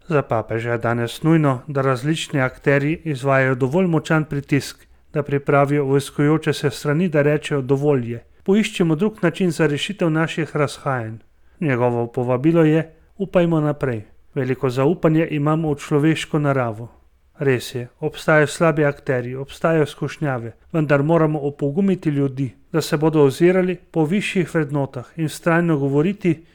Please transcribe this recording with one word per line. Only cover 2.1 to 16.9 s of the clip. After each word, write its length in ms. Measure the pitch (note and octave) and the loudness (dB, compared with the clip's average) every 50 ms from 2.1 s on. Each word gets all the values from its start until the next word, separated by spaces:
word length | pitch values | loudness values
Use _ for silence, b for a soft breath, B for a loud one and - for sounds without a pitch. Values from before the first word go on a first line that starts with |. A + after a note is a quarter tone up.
| E3 D#3 - - - C#3+ | -4 -4 -4 -4 -2 -2
akterji 600 | B2+ B2+ - - - D3 C#3 C#3 C#3 D3 E3 F3 - | -2 -2 -4 -4 0 2 2 2 2 0 -4 -4 -4
izvajajo 500 | D#3+ D3 A#2+ B2+ C#3 C3+ C3+ C3 C3 C3+ | -6 -6 -4 0 0 2 2 2 2 2
dovolj 320 | B2 C3+ B2+ C#3 F3+ F#3+ | 0 0 0 2 2 2
močan 380 | F3+ D#3+ D3+ - - D#3+ D#3 D3+ | 2 0 0 0 0 0 0 0
pritisk, 600 | - C#3+ C#3+ C#3 - D3 C#3 - - - _ - _ _ _ _ _ - | -2 -4 -6 -4 0 -2 -2 -2 -2 -12 _ -20 _ _ _ _ _ -6
da 100 | D#3 C#3+ | -4 -4
pripravijo 640 | - C#3+ C#3 C#3 - C#3+ C#3+ C#3+ C#3 C#3+ D3 C#3 | -2 -2 -2 0 2 2 4 4 4 2 0 0
vojskujoče 680 | C3+ C#3 C#3+ C3+ - - - D3 D3 D#3 D#3 - D#3 C#3 | 2 2 0 0 -2 -2 0 2 2 2 2 2 -2 -2
se 180 | - - C#3+ | -2 -2 -4
strani, 380 | - - - D3 C#3+ D#3 F#3+ F3+ | -4 -4 -2 -2 0 0 0 0
da 140 | D3+ D3+ C#3+ | 2 2 2
rečejo: 400 | D3 D3+ C#3+ - - D3+ C#3 B2+ | 2 2 0 -2 -2 -4 -2 0
"Dovolj 480 | B2 C#3 C3+ C#3+ D3+ C#3+ C3 A#2 A2+ A#2 | 0 0 0 2 2 2 0 0 -4 -8
je. 120 | A#2 - _ _ _ - | -12 -14 _ _ _ 0
Poiščimo 520 | - F#3+ A3 G#3 - - - F3+ D#3+ D#3 | 2 2 2 2 0 0 0 0 2 2
drug 240 | D3 G3+ G#3+ G#3+ - - | 0 0 -2 -2 0 -2
način 280 | E3+ E3 - F#3+ F3+ | -2 0 0 -2 0
za 160 | D#3 - D#3+ | 0 2 0
rešitev 440 | D3+ C#3+ C#3 - - G3+ - F3+ E3 | 0 0 -2 -4 -6 -4 -2 -2 0
naših 460 | D#3 D#3+ E3 D#3 - E3+ D#3 - - | 0 0 -2 -2 -2 -6 -6 -4 -2
razhajanj." 600 | D3+ C#3+ C3 - - - C#3+ C3 B2 A2+ A2 A2+ G#2+ - _ _ _ _ _ _ - | -2 -2 -2 -4 -6 -6 -4 -4 -4 -6 -8 -12 -14 -18 _ _ _ _ _ _ -6
Njegovo 460 | F3 D3 C3 A#2 B2 B2 A#2+ A#2+ A#2 | -2 -2 0 2 2 0 0 0 -2
povabilo 580 | A#2 - C3 B2 B2 B2+ B2 C3 D#3+ E3 E3+ D#3+ | -4 -4 -4 -2 0 0 0 2 2 4 4 4
je: 260 | D#3 D#3 D#3+ D#3 - b b b b b | 4 4 2 0 -4 b b b b b
"Upajmo 440 | b G3 - - F#3 E3+ E3+ E3 D#3 | b -6 -2 0 2 2 2 2 0
naprej." 420 | D3+ D3 C#3+ C#3+ D3 C3 A#2+ G#2+ G2+ - - - - _ - | 0 0 -2 -2 -4 -4 -4 -6 -8 -14 -20 -20 -20 _ -6
Veliko 360 | C#3+ B2+ B2+ C3 - - C3 | -4 -2 -2 -2 -2 -2 -2
zaupanje 560 | A#2+ C3 C3+ D3 F#3 F3+ - E3 D#3 D#3+ E3 - | 0 2 2 2 2 2 2 2 2 2 0 0
imamo 420 | D3+ D3 C#3+ D3+ D#3 D#3+ D#3+ D#3 C#3+ | -2 -2 0 0 0 0 0 -2 -4
v 40 | |
človeško 600 | C#3+ - - D3+ C#3+ C#3+ D#3+ D#3 - - - - D#3 | -6 -4 -2 0 2 2 2 2 0 -2 -4 -4 -2
naravo. 500 | D3 C#3+ C3+ C3+ B2 A#2 A2 A2 A#2+ A#2 | 0 0 0 0 -2 -4 -6 -8 -12 -16